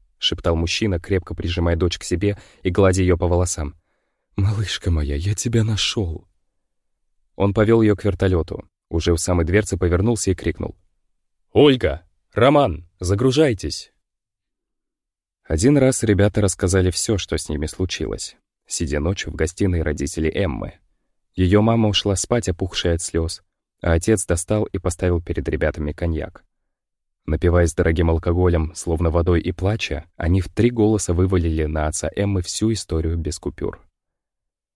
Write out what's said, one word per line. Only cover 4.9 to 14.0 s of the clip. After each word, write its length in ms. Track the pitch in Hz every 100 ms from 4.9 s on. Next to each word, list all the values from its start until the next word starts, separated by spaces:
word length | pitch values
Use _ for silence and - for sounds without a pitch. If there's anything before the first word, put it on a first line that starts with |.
моя, 240 | 80 69 71
я 180 | 92
тебя 300 | 101 120 113
нашёл». 640 | 110 107 - - 90 82 _ _ _ _ _ _ _ _ _ _ _
Он 180 | - 98
повёл 300 | - 107 113
её 140 | 110 101
к 80 |
вертолёту, 640 | 104 85 95 90 78 - - _ -
уже 240 | 85 87
у 40 | 82
самой 280 | - 87
дверцы 320 | 82 98 104 92
повернулся 540 | 90 87 104 113 -
и 40 |
крикнул: 420 | 90 - - - - _ _ _ _ _ _ _
«Ольга! 500 | - 147 131 87 67 _ _ _
Роман! 560 | - 123 147 127 78 - -
Загружайтесь!» 920 | 90 101 127 131 156 104 78 - - _